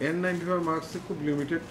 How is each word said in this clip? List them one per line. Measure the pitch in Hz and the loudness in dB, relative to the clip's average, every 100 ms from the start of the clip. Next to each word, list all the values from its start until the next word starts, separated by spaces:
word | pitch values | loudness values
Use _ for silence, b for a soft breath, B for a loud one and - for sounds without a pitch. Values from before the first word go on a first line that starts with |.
এন | 139 175 | 0 2
নাইনটি | 180 175 170 | 0 0 2
ফাইভ | 180 | 2
মাস্ক | 160 160 - 180 - | 2 0 -2 -8 -6
খুব | 160 | -2
limited | 147 143 139 165 - | 0 0 2 -2 -2